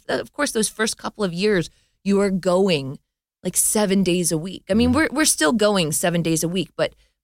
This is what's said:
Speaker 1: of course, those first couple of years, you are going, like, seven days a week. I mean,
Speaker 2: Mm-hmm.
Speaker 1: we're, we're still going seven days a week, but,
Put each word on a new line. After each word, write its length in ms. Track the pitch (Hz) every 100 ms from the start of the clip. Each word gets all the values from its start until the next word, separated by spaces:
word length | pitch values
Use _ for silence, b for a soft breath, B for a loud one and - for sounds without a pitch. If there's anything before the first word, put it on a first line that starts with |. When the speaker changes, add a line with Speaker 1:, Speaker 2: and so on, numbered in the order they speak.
| -
Speaker 1:
of 240 | - 233
course, 180 | - 285
those 160 | 226 214
first 280 | - 220 -
couple 260 | 220 -
of 100 | 196
years, 360 | 170 208 190 156 - _ _
you 160 | 196 196
are 100 | 202
going, 720 | 190 180 175 196 151 135 143 _ _ _ _
like, 120 | 185 -
seven 460 | - 214 208 196
days 280 | 180 180 170
a 60 | 160
week. 260 | 185 180 -
I 40 |
mean, 160 | 202 247
Speaker 2:
Mm-hmm. 80 | 254
Speaker 1:
we're, 120 | 320
we're 140 | 269 302
still 280 | - 311
going 380 | 233 208 196 156
seven 280 | 160 175 170
days 220 | 165 160
a 60 | 170
week, 200 | 185 160 -
but, 180 | 156 - _ _